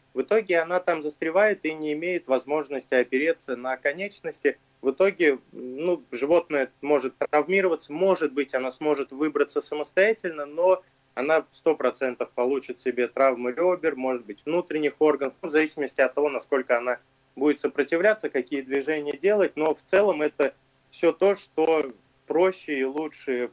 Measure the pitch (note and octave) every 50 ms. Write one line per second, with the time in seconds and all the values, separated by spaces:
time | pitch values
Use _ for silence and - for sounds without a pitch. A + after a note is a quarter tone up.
0 | _ _ - C3 C3 - G#3 A3+ G3 F#3 F3 E3 D#3+ E3+ F3+ F3+ F3+ F3 E3 D#3
1 | D3 D3+ - - D#3+ D#3+ D#3+ G3 G#3+ G#3+ G3 - - D#3 D#3 D#3 D#3 D3+ D3 D#3
2 | E3+ F3+ F3+ E3+ - C3 C3 B2 - C3+ D3+ D#3 C#3 C#3+ C#3+ B2+ - - C3+ B2+
3 | B2 - C3 C3 D3+ E3 D#3+ - - C#3 B2 A#2+ C3 C3 B2+ - - C#3+ C#3+ F3+
4 | G3+ G3+ - - - D#3+ - - - C#3 - _ _ _ _ - A#2+ C3+ C3 -
5 | F#3+ G3+ G3 - E3+ D3 C3+ A#2+ _ _ - C3 B2 B2+ B2+ C#3 E3 F3+ F3 D3
6 | B2 - B2+ A#2 C#3 D3+ F3 E3 - - D3+ C#3 C3 - _ - C#3+ D3 D3 C3+
7 | C3 C3 - - C#3 - - D3+ C#3+ E3+ F#3+ G3 F#3+ F3+ D#3+ D3+ - - D3 E3+
8 | F#3+ G3 F3+ - D#3 C#3 B2+ D3 C3+ - - B2+ C3 B2+ - - D#3 D3+ D3 C#3
9 | B2+ - C3 C3+ D#3 D#3 D3 - C#3 - - C#3+ - - D3 D3+ C#3+ - - F#3
10 | G3 A3+ A3 - - F3 D#3+ D3+ C#3+ D3 D3 E3 F3+ F#3 F#3 F3+ - _ _ _
11 | _ _ - B2 C3 D3+ D#3+ D#3 - _ _ - - E3 D3 - C3 B2 - -
12 | C3+ B2+ A#2+ - A#2 - - B2 B2 B2+ C#3+ B2+ - - B2 - - B2+ A#2+ B2
13 | A#2+ A2+ - B2+ C3+ C3+ B2 A#2+ B2 B2+ B2 D#3+ F3 F3+ F3+ D#3+ D#3 D#3 C#3 B2+
14 | C3 C3 B2+ A#2+ A2 G2+ G2+ _ - D3+ E3 F3+ F3 - D3+ D#3 D3+ C#3 - -
15 | D#3 D3+ D3 C3+ C#3 B2+ - - - D#3+ C#3+ D#3 D#3 D3+ - D3+ C#3 A#2+ - -
16 | C3 B2+ - C#3+ D3 D3 C3+ A#2 - - C#3+ C3 B2+ - B2 A#2+ A#2+ B2 A#2+ -
17 | _ _ _ _ _ _ - B2+ C#3+ D3+ C#3 - - C3 - D3 C#3 - E3 E3
18 | F#3+ A3 G#3+ - D#3+ - - C3 B2+ - D3 C#3 C3 B2+ C#3 C#3 C3+ D3+ D#3 D3+
19 | D3 D3 C#3+ C#3 F3 G3 G#3+ G3+ F3 - - D3+ D3+ D#3 C#3+ - _ - F#3+ G3
20 | G#3+ G3 D#3+ D3+ D3+ D3 - - C#3 C3 - _ _ _ _ _ _ _ - -
21 | F3 E3 D#3+ - G3 G3+ G3 - - - - D#3 D#3+ D#3+ D#3+ D3+ C#3 C3 - _
22 | _ _ _ _ _ - D3 E3 F#3 F#3+ F#3+ - - D#3 D3 C3 C3 C3+ C#3 D3+
23 | D#3+ D3 - - - C#3 B2+ B2 B2 A#2